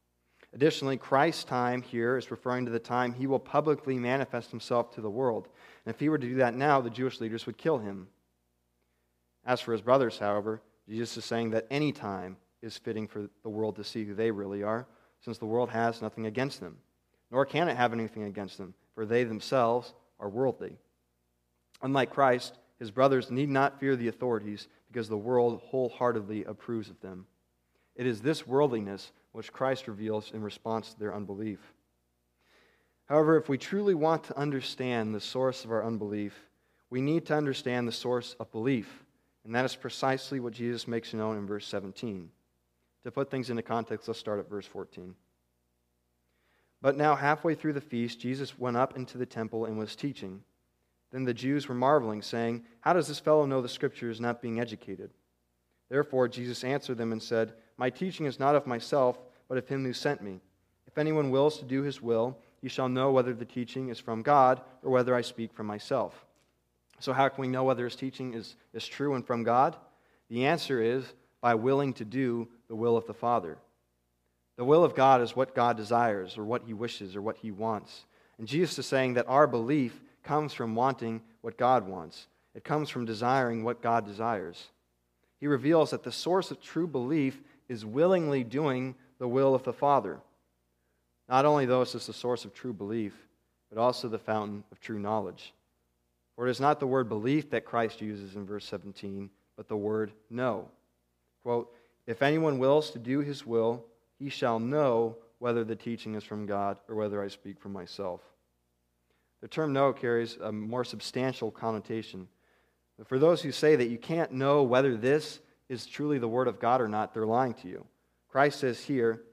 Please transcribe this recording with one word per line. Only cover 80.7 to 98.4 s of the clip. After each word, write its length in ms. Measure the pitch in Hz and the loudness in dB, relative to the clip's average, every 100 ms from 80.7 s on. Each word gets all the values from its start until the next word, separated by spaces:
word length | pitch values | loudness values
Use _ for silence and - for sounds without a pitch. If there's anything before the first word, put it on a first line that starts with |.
| 113 | 2
wanting 480 | 131 135 113 113 - _ | 2 0 -4 -6 -10 _
what 160 | 113 - | -10 0
God 300 | 123 127 95 | 4 4 2
wants. 400 | 92 82 - - _ _ | -8 -10 -16 -20 _ _
It 100 | - | -12
comes 260 | - 151 143 | -2 -2 -2
from 160 | 127 113 | -4 -4
desiring 580 | 110 123 135 123 113 | -2 2 2 2 0
what 180 | 113 117 | -2 -2
God 240 | 117 117 104 | 2 0 0
desires. 640 | 101 117 104 85 - - _ _ _ _ _ _ - | -4 -2 -2 -4 -12 -20 _ _ _ _ _ _ -6
He 80 | 143 | 0
reveals 420 | 135 139 165 143 | 2 4 4 4
that 140 | 117 | 0
the 80 | 123 | -6
source 400 | - - 113 - | -6 0 0 0
of 100 | 135 | -8
true 240 | - 160 175 | -6 -4 -2
belief 560 | 131 123 160 135 131 - _ - | -2 0 2 0 -2 -16 _ -12
is 160 | 117 | -10
willingly 600 | 107 127 180 185 151 139 | -4 2 4 4 2 0
doing 500 | 113 131 151 127 131 127 _ - | -2 -2 0 0 -4 -8 _ -8
the 100 | 123 | 0
will 280 | 131 135 131 | 4 4 4
of 80 | |
the 100 | 127 | 0
Father. 460 | 113 143 135 98 69 - _ _ _ _ _ _ _ _ _ - | 0 4 4 2 -8 -14 _ _ _ _ _ _ _ _ _ 0
Not 180 | 131 147 | 4 6
only, 200 | 147 123 | 6 4
though, 160 | 127 | 4
is 120 | 123 | 2
this 140 | 117 - | -2 -10
the 60 | |
source 320 | - 123 120 101 | -6 -4 -4 -6
of 80 | |
true 200 | - 127 | -10 -10
belief, 540 | 98 101 113 101 - _ _ _ _ _ | -6 -4 -4 -4 -8 _ _ _ _ _
but 100 | 110 | 0
also 280 | 123 123 120 | 2 2 -4
the 120 | 107 | -6
fountain 440 | - 110 104 104 - | -2 -2 -2 -8 -14
of 80 | - | -16
true 200 | - 107 | -8 -6
knowledge. 540 | 101 110 92 - - _ _ _ _ _ _ _ _ - | -2 -2 -4 -10 -18 _ _ _ _ _ _ _ _ -4
For 120 | 123 | -2
it 40 | |
is 80 | 120 | 2
not 200 | 143 147 | 4 4
the 80 | 135 | 2
word 220 | 131 113 | 0 0
belief 400 | 107 120 151 143 | 0 2 0 0
that 140 | 117 - | -4 -2
Christ 360 | 117 113 - | -2 -2 -4
uses 340 | 107 104 98 | -8 -8 -10
in 100 | 101 | -12